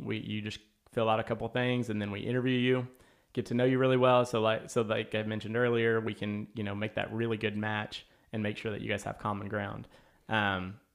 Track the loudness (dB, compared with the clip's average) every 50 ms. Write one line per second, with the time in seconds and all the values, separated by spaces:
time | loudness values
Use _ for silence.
0 | -6 -6 -6 -6 -4 -6 -6 -6 -6 -6 -8 -10 -14 _ _ _ _ _ -2 0
1 | 2 2 2 2 2 -2 -2 -4 -4 -4 -2 0 0 2 0 0 0 -2 -2 -2
2 | -2 -2 -4 -4 -2 -2 -2 0 2 2 2 2 4 2 2 2 0 -4 -10 -18
3 | -20 _ _ _ _ _ -6 -4 -4 0 0 2 4 4 4 4 4 4 6 6
4 | 6 8 8 6 4 4 2 2 4 4 2 0 -2 -2 0 0 2 2 0 -2
5 | -2 -2 -2 -2 -2 -2 -4 -4 -4 -2 0 2 2 4 4 4 4 4 2 2
6 | 0 -2 -4 -4 -4 -4 -4 -4 -6 -8 -6 -6 -4 -4 -4 -4 -4 -4 -2 -2
7 | -4 -2 -2 -2 0 0 0 0 -2 -2 -2 -2 -2 -2 -2 -2 -4 -6 -8 -14
8 | -14 _ _ _ _ _ -6 -4 -2 -2 -4 -4 -6 -6 -6 -4 -4 -4 -4 -4
9 | -4 -6 -8 -4 -4 -4 -4 -4 -4 -6 -4 -4 -4 -4 -6 -10 -12 -14 -18 -20
10 | -20 _ _ _ _ -2 0 2 2 2 0 0 -2 -6 -10 -12 _ _ _